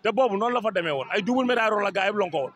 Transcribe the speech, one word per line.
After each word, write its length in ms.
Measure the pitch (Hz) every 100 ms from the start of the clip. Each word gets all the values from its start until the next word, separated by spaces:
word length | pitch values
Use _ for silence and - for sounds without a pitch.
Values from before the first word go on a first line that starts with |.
Te 80 | 214
boobu 260 | 220 254 196
noonu 160 | 233 240
la 60 |
fa 100 | 220
demee 200 | 190 165
woon. 160 | 143 123
Ay 100 | 208
double 240 | 196 254 247
médaille 240 | 240 220
d'or 120 | 208
la 100 | 202
gars 140 | 196 190
yëpp 80 | 208
lonko 220 | 185 151
woon. 140 | 127